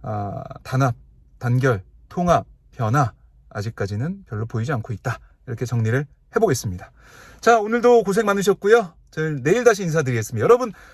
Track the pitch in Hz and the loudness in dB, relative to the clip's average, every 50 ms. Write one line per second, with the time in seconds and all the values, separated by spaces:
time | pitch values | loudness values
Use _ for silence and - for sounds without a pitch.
0 | - - 107 104 101 101 - - - - - - - - - 131 139 131 120 - | -10 -8 -6 -6 -6 -8 -8 -10 -12 -14 -18 -18 -12 -6 -2 0 0 0 0 -4
1 | - - _ _ _ _ _ _ - 120 123 127 131 135 117 92 - - _ - | -12 -20 _ _ _ _ _ _ -4 -2 0 2 2 2 0 0 -4 -12 _ -20
2 | - _ - 180 180 175 160 113 - - - _ _ _ - - 117 107 113 151 | -20 _ -6 -2 2 2 2 2 0 -4 -14 _ _ _ -8 -6 -4 0 0 0
3 | 135 107 - _ - _ _ _ _ - - 104 101 113 - - 104 95 107 104 | 0 0 -4 _ -20 _ _ _ _ -14 -12 -10 -10 -10 -6 -6 -6 -6 -4 -6
4 | 131 170 196 196 185 - 110 104 113 113 - - 113 139 147 120 110 - 113 92 | -6 -6 -8 -10 -12 -12 -8 -8 -8 -6 -6 -6 -4 -4 -4 -6 -6 -8 -10 -8
5 | - 120 113 - - _ _ _ _ - 127 - 127 117 123 117 110 110 117 135 | -8 -8 -8 -8 -12 _ _ _ _ -12 -8 -8 -6 -4 -2 -2 0 0 0 -2
6 | 151 - - _ _ _ - 220 220 202 135 - - 104 90 90 - - _ _ | -4 -6 -12 _ _ _ -2 0 2 2 0 -2 -2 -8 -10 -10 -14 -18 _ _
7 | _ - - - - - - - - 220 233 226 208 214 226 240 214 247 247 233 | _ -20 -20 -20 -20 -20 -20 -2 4 4 4 4 4 0 -2 2 4 6 6 6
8 | 196 190 190 220 220 202 196 202 180 202 190 - - 202 226 240 208 165 - - | 4 4 0 0 0 0 0 2 2 2 0 2 4 4 4 4 4 0 -10 -20
9 | _ _ - 160 156 160 151 139 120 151 196 240 247 240 214 208 196 170 151 160 | _ _ -8 -6 -4 -4 -4 -2 0 2 2 6 6 4 4 4 0 -2 0 0
10 | 147 127 123 113 107 - 123 107 117 175 233 247 254 226 180 - - - | 0 0 -2 -2 -4 -4 -4 -2 2 2 2 2 0 -6 -8 -14 -20 -20